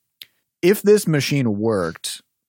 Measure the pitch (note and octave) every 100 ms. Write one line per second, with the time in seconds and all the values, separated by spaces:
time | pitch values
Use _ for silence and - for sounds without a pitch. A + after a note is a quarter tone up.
0 | _ - - _ _ _ F3 G#3 G3+ G#3
1 | E3+ D3+ - C#3+ B2 G2+ A2+ G#2 E2 D#2
2 | - - _ _